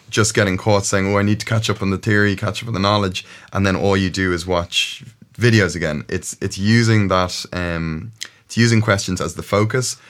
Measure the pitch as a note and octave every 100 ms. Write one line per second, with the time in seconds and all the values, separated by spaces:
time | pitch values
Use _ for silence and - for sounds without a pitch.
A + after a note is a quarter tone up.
0 | - A2+ G#2 A#2 G#2 F#2 A2 G2+ G2 G2+
1 | F#2+ G2+ G2+ A2 - A2 A2 G2 F#2+ F#2+
2 | A2 G#2 G#2 F#2+ G#2 G#2+ A#2+ F#2+ G2 G#2
3 | F#2+ F2 - - - F#2+ G2 F2+ G2 G2
4 | F#2+ F2 F#2 F2 F2+ F2 E2+ - - -
5 | - - _ - A#2 A2+ F2+ E2 E2 D2
6 | - F2+ - - - F#2+ G#2 A#2 A2+ G#2+
7 | G2 F#2 F2+ - - F2+ F2 E2 E2 D#2
8 | A2+ - - _ - A2+ A#2 A2+ A2 G2
9 | - F2+ D#2 F2 - G2+ A2 B2+ B2 -